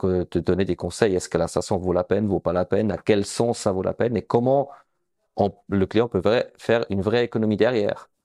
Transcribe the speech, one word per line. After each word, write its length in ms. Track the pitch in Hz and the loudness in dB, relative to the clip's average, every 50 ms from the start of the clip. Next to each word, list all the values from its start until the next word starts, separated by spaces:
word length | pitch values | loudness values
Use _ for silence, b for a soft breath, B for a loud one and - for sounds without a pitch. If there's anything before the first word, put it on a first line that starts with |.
| - 92 92 90 85 - | 0 0 0 0 -2 -2
de 80 | - 90 | -2 -2
donner 260 | 80 - 90 90 98 | 0 0 0 0 0
des 100 | 87 87 | -2 -2
conseils. 400 | - - 87 - - 117 107 92 | -4 -4 -8 -2 0 2 2 2
Est-ce 140 | 90 - - | 0 -2 -2
que 80 | - 85 | -2 -2
l'installation 400 | 82 80 - 87 87 - 110 90 | -2 0 -2 -4 -2 -2 -4 -2
vaut 160 | 87 90 85 | 0 0 0
la 100 | 90 90 | 0 2
peine, 240 | - 95 101 110 101 | 0 0 0 0 0
vaut 120 | 95 85 | -2 0
pas 140 | - 85 85 | -2 -2 -2
la 120 | 90 90 | -2 0
peine ? 260 | - - 101 110 107 | 0 0 0 0 0
À 60 | 87 85 | -2 -4
quel 280 | - - 107 101 101 | 0 2 2 2 2
sens 340 | - - - 117 120 117 - | -2 -2 -2 -2 -2 -2 -2
ça 120 | - 107 | -2 -2
vaut 120 | 95 92 92 | -2 0 -2
la 100 | 92 - | -4 -2
peine ? 240 | - 104 120 123 113 | -2 -2 0 0 -2
Et 40 | |
comment 480 | 117 - - 120 120 127 135 143 131 B B B B _ _ _ _ _ _ _ _ _ _ - | -2 0 0 0 2 2 2 2 0 B B B B _ _ _ _ _ _ _ _ _ _ -2
on, 160 | 101 101 - - _ - | -2 -2 -2 -6 _ -4
le 160 | 98 98 95 | 0 0 0
client 220 | 92 - 107 120 117 | 2 2 0 0 2
peut 100 | - 95 | 0 0
vrai-, 320 | 82 101 110 123 - - - _ | 2 2 2 2 0 -2 -8 _
faire 280 | - - 113 117 117 - | -2 0 0 0 0 -2
une 120 | 98 98 | -4 -2
vraie 220 | 92 107 107 120 120 | -2 0 0 0 0
économie 340 | 113 - 117 110 107 107 95 | 0 0 -2 0 0 2 2
derrière ? 520 | 104 117 127 113 104 101 - - - - _ _ _ | 2 2 2 0 0 -2 -4 -6 -10 -20 _ _ _